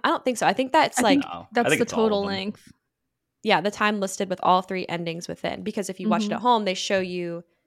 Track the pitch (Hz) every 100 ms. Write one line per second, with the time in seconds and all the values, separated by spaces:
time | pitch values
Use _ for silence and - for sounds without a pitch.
0 | 262 320 - 240 160 196 262 311 285 -
1 | 240 277 - 85 - 240 233 156 233 233
2 | 220 202 202 196 190 - - _ _ _
3 | _ _ _ _ 214 185 190 202 214 214
4 | 196 - 190 185 - 185 185 190 - 170
5 | 170 165 175 170 170 - 190 214 196 185
6 | 208 214 208 208 240 233 202 185 - 196
7 | 185 180 175 170 175 _